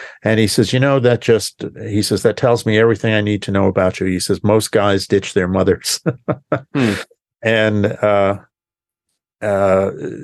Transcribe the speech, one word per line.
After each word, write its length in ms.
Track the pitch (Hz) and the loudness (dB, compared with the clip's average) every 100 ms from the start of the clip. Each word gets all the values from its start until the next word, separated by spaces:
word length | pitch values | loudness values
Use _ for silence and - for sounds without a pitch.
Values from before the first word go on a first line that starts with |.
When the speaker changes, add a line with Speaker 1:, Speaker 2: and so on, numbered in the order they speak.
| - - | -18 -6
Speaker 1:
And 160 | 110 110 | -2 2
he 80 | 107 | 2
says, 260 | - 110 | 2 0
"You 60 | 127 | 2
know, 200 | 139 139 | 2 2
that 220 | 120 120 | 2 2
just," 420 | - 110 - - 101 71 | 2 0 0 -10 -12 -10
he 200 | - 101 | -4 -2
says, 220 | 98 101 | 0 0
"that 140 | 113 - | 0 2
tells 280 | 127 120 110 | 0 2 2
me 120 | 107 | 2
everything 360 | 117 107 117 | 2 2 0
I 80 | 107 | 0
need 200 | 104 104 | 0 -2
to 80 | - | -2
know 160 | 98 98 | 0 2
about 320 | 95 92 - | 2 0 0
you." 60 | 95 | -4
He 120 | 90 | -2
says, 240 | - 95 | -2 -2
"Most 280 | 104 107 - | 2 2 2
guys 360 | 110 101 98 - | 0 2 0 0
ditch 260 | 101 - | -2 0
their 140 | 98 90 | -2 0
mothers." 520 | 95 95 90 - - 160 | 0 0 0 -4 -4 -6
<laughs> 40 | - - - _ 131 - | -6 -8 -8 _ -8 -4
Speaker 2:
Hmm. 200 | 143 117 98 - _ _ _ | -2 -2 -2 -8 _ _ _
Speaker 1:
And, 420 | 110 113 110 104 107 | 0 2 2 2 -2
uh, 520 | - 104 101 98 98 - _ _ _ _ _ _ _ _ _ | 0 0 2 0 -2 -10 _ _ _ _ _ _ _ _ _
uh, 500 | 107 98 98 95 98 - 147 - | -4 0 2 2 0 -4 -10 -10